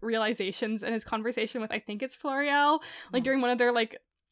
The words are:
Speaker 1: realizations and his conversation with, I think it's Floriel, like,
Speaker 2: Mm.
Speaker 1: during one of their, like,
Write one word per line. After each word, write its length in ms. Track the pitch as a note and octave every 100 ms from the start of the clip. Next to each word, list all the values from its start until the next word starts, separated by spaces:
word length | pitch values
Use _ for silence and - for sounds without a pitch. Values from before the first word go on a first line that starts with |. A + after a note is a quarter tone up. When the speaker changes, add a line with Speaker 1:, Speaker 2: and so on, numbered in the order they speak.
Speaker 1:
realizations 800 | A3+ A3+ G#3+ A3+ F#3+ - A3 A3
and 100 | G#3+
his 120 | A3+
conversation 560 | - A3 A3 A3+ G#3+ B3
with, 100 | A3
I 80 | G#3+
think 240 | - G#3
it's 140 | C4 -
Floriel, 640 | D4 C4+ C#4+ C#4+ D4 D#4 - - -
like, 100 | B3+
Speaker 2:
Mm. 20 |
Speaker 1:
during 160 | A#3+ C4+
one 100 | B3
of 80 | B3
their, 120 | A#3+
like, 240 | A#3+ A3+ - _ _ _